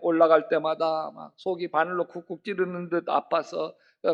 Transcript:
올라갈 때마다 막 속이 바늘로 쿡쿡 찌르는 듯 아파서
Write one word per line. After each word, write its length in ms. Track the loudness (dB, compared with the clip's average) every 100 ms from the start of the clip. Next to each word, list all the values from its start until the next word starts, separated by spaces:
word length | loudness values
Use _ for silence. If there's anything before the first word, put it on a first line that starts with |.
올라갈 460 | 0 6 8 6 4
때마다 600 | -2 0 -2 -2 -2 -6
막 180 | -12 -18 _
속이 340 | -8 -6 -2
바늘로 360 | 0 0 -2 -4
쿡쿡 360 | -6 -12 -12
찌르는 460 | -8 -4 -4 -4 -4
듯 180 | -4 0
아파서 640 | -2 0 -2 -2 -6 -8 -10 _ _ -2